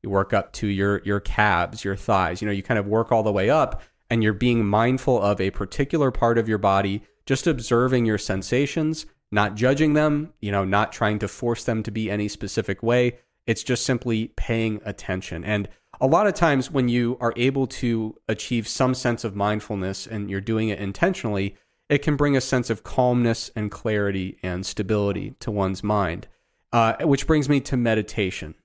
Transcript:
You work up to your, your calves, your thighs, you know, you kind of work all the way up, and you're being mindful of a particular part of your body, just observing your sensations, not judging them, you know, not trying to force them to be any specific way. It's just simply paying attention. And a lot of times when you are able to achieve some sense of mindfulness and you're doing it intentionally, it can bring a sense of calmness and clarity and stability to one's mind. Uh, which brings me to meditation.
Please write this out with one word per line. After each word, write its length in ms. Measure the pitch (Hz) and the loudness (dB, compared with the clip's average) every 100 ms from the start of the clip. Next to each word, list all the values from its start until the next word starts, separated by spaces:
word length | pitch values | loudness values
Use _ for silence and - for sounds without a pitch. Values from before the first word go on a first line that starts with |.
You 60 | 107 | 0
work 220 | 98 98 | 0 2
up 220 | 101 - | 0 -2
to 140 | - 107 | -4 -2
your, 340 | 98 101 101 | 2 2 0
your 160 | 101 101 | 0 -2
calves, 640 | - - 104 87 87 - | 0 2 2 2 0 -4
your 120 | 98 98 | -6 -6
thighs, 440 | - 98 87 90 | 0 2 2 -2
you 40 | 104 | -4
know, 80 | |
you 100 | 98 | -4
kind 160 | - 113 | -2 -2
of 80 | 101 | 0
work 240 | 110 113 | 0 2
all 120 | 117 | 2
the 80 | 107 | 2
way 180 | 101 101 | 2 2
up, 320 | 156 135 - - _ _ | 2 2 -2 -10 _ _
and 140 | 117 | 2
you're 100 | 110 | 2
being 320 | 101 123 117 104 | 2 2 2 2
mindful 560 | 104 120 127 - 120 | 2 2 2 2 2
of 200 | 101 101 | 2 2
a 100 | 98 | 0
particular 600 | - 98 - 139 160 139 | -2 -6 -2 0 2 2
part 260 | - 117 117 | 2 2 2
of 100 | 110 | 2
your 100 | 107 | 2
body, 460 | 101 98 101 101 - _ - | 2 2 0 -4 -8 _ -4
just 200 | 135 175 | 0 0
observing 600 | 139 117 120 127 127 113 | -2 2 2 4 2 2
your 120 | 104 | 0
sensations, 880 | - 98 - 123 139 - 156 160 - _ _ | -2 -4 0 0 0 0 -2 -2 -8 _ _
not 240 | 104 104 107 | 0 0 2
judging 380 | 123 143 156 | 2 4 4
them, 400 | 151 151 147 156 _ | 4 4 0 -4 _
you 120 | 104 | -2
know, 120 | 101 | 0
not 300 | 95 101 110 | 2 2 0
trying 260 | - 107 107 | 0 0 0
to 80 | 101 | -4
force 380 | - 120 117 - | -4 -4 -2 -2
them 180 | 113 | -2
to 80 | 110 | -4
be 180 | 107 107 | -4 -4
any 200 | 104 104 | -2 -4
specific 520 | - 101 - 104 95 | -6 -4 -4 -4 -2
way. 380 | 113 123 123 120 _ _ - | 2 2 2 -2 _ _ -4
It's 180 | 113 | -4
just 200 | - 123 | 0 -2
simply 440 | - 123 123 113 113 - | 0 -2 0 -2 -2 -4
paying 440 | - 113 113 104 107 | -2 0 0 -2 -8
attention. 580 | 95 - 92 - 85 | -10 -6 -6 -6 -8
And 260 | - 104 101 - _ - | -4 -4 -4 -12 _ -2
a 60 | 135 | 2
lot 220 | 165 208 | 4 2
of 80 | - | 2
times 340 | 170 135 127 | 2 2 0
when 180 | 143 123 | 0 2
you 300 | 120 117 123 | 2 0 0
are 140 | 120 117 | -4 0
able 300 | 123 135 131 | 0 0 -4
to 480 | - 123 113 110 - - | -2 -2 0 -4 -8 -6
achieve 400 | 110 - 120 107 | -6 -2 -2 -2
some 260 | - 127 | 0 0
sense 300 | 127 127 117 | 2 -2 -2
of 120 | 110 101 | -4 -2
mindfulness 680 | 101 107 - 101 92 98 - | 0 0 -4 -4 -4 -6 -8
and 240 | 107 101 | -8 -6
you're 100 | 98 | -6
doing 300 | 104 110 110 | -2 -2 -2
it 80 | 98 | -4
intentionally, 800 | 98 - 185 185 110 101 98 - _ _ _ | -6 -2 -2 -2 -4 -2 -4 -6 _ _ _
it 140 | 143 | 0
can 120 | 156 143 | 0 0
bring 220 | 143 135 | 2 2
a 40 | |
sense 280 | - 127 120 | 2 -2 0
of 140 | 110 | -4
calmness 680 | - - 127 123 120 113 - - | -2 0 2 4 2 0 -4 -6
and 160 | 107 | -6
clarity 680 | - 110 107 101 98 95 - | -4 -2 0 0 -2 -6 -6
and 220 | 90 90 90 | -6 -4 -6
stability 680 | - 95 107 101 92 101 - | -6 0 0 2 -2 -6 -8
to 100 | - | -6
one's 340 | 104 95 92 | -2 -2 -2
mind. 440 | 101 104 90 87 - _ _ _ _ | 0 0 0 -4 -12 _ _ _ _
Uh, 220 | 117 113 - 160 | 2 2 2 2
which 200 | 139 - | 2 4
brings 240 | 156 139 | 2 4
me 100 | 143 | 0
to 160 | - 131 | 2 0
meditation. 800 | 117 110 104 - 95 - 76 - | 2 0 -2 -2 -2 -4 -12 -16